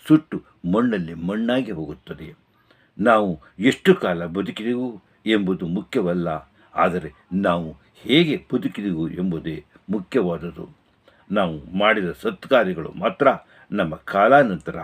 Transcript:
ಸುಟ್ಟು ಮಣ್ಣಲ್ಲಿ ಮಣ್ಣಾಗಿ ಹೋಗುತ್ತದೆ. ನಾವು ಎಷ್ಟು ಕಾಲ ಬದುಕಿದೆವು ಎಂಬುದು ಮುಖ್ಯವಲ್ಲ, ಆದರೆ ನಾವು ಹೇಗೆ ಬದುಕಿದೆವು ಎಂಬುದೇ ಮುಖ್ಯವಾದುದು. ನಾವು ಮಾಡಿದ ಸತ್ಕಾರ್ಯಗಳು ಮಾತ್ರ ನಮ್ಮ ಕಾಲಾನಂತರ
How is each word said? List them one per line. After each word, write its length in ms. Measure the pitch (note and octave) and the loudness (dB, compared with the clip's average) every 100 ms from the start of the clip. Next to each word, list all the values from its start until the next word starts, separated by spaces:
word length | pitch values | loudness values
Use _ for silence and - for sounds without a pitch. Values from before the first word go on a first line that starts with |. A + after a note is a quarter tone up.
| - | 2
ಸುಟ್ಟು 300 | D#3 - F#2 - _ F2 | 2 2 -10 -12 _ -2
ಮಣ್ಣಲ್ಲಿ 480 | G2 B2 G#2 E2 | 2 2 0 -4
ಮಣ್ಣಾಗಿ 580 | E2 F2 G#2+ A#2 B2+ A#2 | -8 -6 -4 -2 -2 -2
ಹೋಗುತ್ತದೆ. 640 | F2 D2 D2+ - - D#2+ - _ _ _ _ _ - | -8 -10 -12 -14 -16 -16 -18 _ _ _ _ _ -2
ನಾವು 440 | G#2+ A2 G#2 D#2+ - - | 4 4 4 -2 -10 0
ಎಷ್ಟು 360 | A2 - - F3+ | 0 2 4 4
ಕಾಲ 300 | G2+ E2+ E2+ | 2 -2 -4
ಬದುಕಿದೆವು 760 | F2+ F#2 - A2 B2 B2+ G#2+ _ _ G#2 | -4 -6 -6 -4 -4 -4 -10 _ _ 0
ಎಂಬುದು 420 | A2 F#2+ F#2 E2+ | 2 2 -2 -2
ಮುಖ್ಯವಲ್ಲ, 640 | F2 - B2+ F2+ F2+ E2+ D#2 - _ _ - | -4 -2 -2 0 -2 -2 -6 -10 _ _ 0
ಆದರೆ 380 | F2+ F2 D#2 - _ | 0 0 -8 -16 _
ನಾವು 440 | F#2 G2 F2 D#2+ D2+ _ _ | -2 0 0 -2 -10 _ _
ಹೇಗೆ 500 | - C#3 E3+ A2 - | 0 2 2 0 -4
ಬದುಕಿದೆವು 560 | B2 - - G2+ E2 D#2+ | -4 -4 -4 -4 -2 -4
ಎಂಬುದೇ 560 | - F#2 E2 E2 D#2 - _ - | -4 -4 -4 -6 -10 -14 _ -6
ಮುಖ್ಯವಾದುದು. 760 | G#2 F#2 B2+ F2+ E2 E2 D#2 E2+ - _ _ _ _ _ | -6 -2 0 0 -4 -8 -12 -16 -18 _ _ _ _ _
ನಾವು 460 | G2+ F2+ D#2 C#2+ F#2+ | 0 0 -2 -6 0
ಮಾಡಿದ 340 | G#2 G#2+ F2+ | 2 2 0
ಸತ್ಕಾರ್ಯಗಳು 800 | D#2 A2 G2 - C3 F#2+ F2+ D#2 | -4 -6 -8 2 2 2 -2 -8
ಮಾತ್ರ 360 | - A2+ - C3+ G2+ - _ _ | -4 -4 2 2 2 -6 _ _
ನಮ್ಮ 240 | G2+ E2+ D2+ | -4 -4 -4
ಕಾಲಾನಂತರ 840 | - G2 G#2+ C#3 B2+ F2 - - | -4 2 6 6 6 0 -8 -10